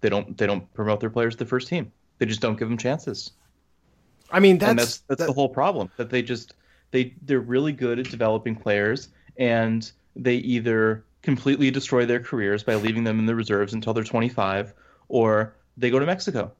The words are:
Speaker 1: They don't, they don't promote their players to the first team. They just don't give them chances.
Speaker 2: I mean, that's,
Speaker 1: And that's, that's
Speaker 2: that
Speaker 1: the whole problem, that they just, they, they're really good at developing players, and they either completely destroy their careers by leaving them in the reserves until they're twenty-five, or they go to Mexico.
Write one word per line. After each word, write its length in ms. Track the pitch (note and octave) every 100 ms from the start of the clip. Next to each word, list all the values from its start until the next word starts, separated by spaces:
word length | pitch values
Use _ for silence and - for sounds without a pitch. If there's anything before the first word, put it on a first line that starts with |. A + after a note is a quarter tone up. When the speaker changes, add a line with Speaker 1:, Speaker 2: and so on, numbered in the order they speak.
Speaker 1:
They 80 | A2+
don't, 280 | G2+ G2+ -
they 100 | G#2
don't 240 | G2+ F#2+
promote 260 | - G#2+ G#2
their 100 | A2
players 260 | A2+ A#2 A2+
to 80 |
the 60 | A#2
first 180 | B2+ -
team. 240 | F3 D#3+ _ _ _
They 80 | A#2
just 160 | A2
don't 160 | A#2 A2
give 120 | A2+
them 80 | A#2
chances. 540 | A#2+ C#3+ - G2+ - _ _ _ _ _ _ _ _ _ _
Speaker 2:
I 80 | F3+
mean, 180 | G3 F3+
that's, 120 | G3+
Speaker 1:
And 100 | B2+
that's, 180 | A#2 - _
that's 120 | C3
Speaker 2:
that 60 | E3
Speaker 1:
the 60 |
whole 160 | C3+ C3+
problem, 400 | - D#3 F3 F#2+ -
that 120 | A#2
they 120 | B2
just, 340 | A#2 A#2+ - - _ _ _
they, 220 | C3 B2 -
they're 180 | C#3 C3+
really 320 | A#2 B2+ D3+
good 280 | C#3 B2 A#2+
at 100 | B2+
developing 460 | A#2 A2+ A2 A#2 A2+
players, 540 | - G2+ G#2 C3 - _ _ -
and 520 | B2+ A#2 A2+ A2+ A2 _ _ -
they 200 | B2 B2
either 720 | B2 B2 A#2 A2+ A2 A2 - _
completely 480 | - C3 C3+ C#3 C#3
destroy 360 | C3 C3 B2+ A#2+
their 140 | A#2+
careers 440 | B2 B2 G2+ G#2
by 120 | G#2+ A2
leaving 280 | A2 A2+
them 160 | A#2 A2
in 60 | A2
the 100 | A2+
reserves 380 | A2 G2+ G2+
until 200 | A2 A2
they're 100 | A2+
twenty-five, 720 | A2 A#2 A#2 B2 G2 G2 - - _ _ _
or 480 | B2 A2+ G#2+ G#2+ - _ -
they 120 | B2
go 100 | B2+
to 60 | D3
Mexico. 460 | F#3 G3 C#3 G2+ -